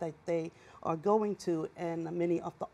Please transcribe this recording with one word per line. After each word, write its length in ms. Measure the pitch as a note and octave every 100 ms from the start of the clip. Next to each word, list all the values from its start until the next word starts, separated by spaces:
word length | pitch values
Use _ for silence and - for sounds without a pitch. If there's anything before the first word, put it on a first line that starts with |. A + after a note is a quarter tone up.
that 140 | E3 D3 -
they 240 | E3+ E3 - - -
are 140 | - E3
going 400 | F#3+ A3 G#3 F#3
to, 320 | - E3 D#3 -
and 340 | E3+ E3 D#3+
many 280 | E3+ E3+ E3+
of 120 | F3 -
the 80 | -